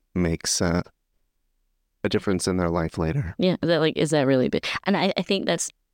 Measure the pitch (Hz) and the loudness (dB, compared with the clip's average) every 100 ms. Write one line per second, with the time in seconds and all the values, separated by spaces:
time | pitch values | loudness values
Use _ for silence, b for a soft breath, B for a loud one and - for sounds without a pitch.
0 | _ 90 85 80 - - 90 87 - _ | _ -2 0 -2 -2 0 0 0 -4 _
1 | _ _ _ _ _ _ _ _ _ _ | _ _ _ _ _ _ _ _ _ _
2 | 101 107 - 90 - 92 87 85 80 - | -2 -2 0 0 0 0 2 0 -2 -2
3 | 80 139 85 - 180 - 160 165 156 - | -2 -2 -4 0 0 0 0 2 2 0
4 | 151 151 131 131 71 - - - - 196 | 0 2 4 2 2 0 -2 -4 -2 0
5 | 190 - 180 196 - 170 - - _ | 0 -2 -2 -2 -2 -2 -4 -10 _